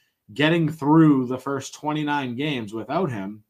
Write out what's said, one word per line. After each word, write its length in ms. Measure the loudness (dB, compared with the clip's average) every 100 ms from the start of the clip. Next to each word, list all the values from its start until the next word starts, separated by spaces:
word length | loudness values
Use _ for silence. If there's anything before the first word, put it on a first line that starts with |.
| _ _ _
getting 380 | 0 2 2 0
through 560 | -2 4 6 8 6 0
the 120 | -4
first 360 | -6 -8 -8
twenty-nine 600 | -10 -6 -4 -4 -4 -4 -6
games 360 | -4 -4 -6
without 380 | -10 -6 -4 -4
him 320 | -4 -10 -12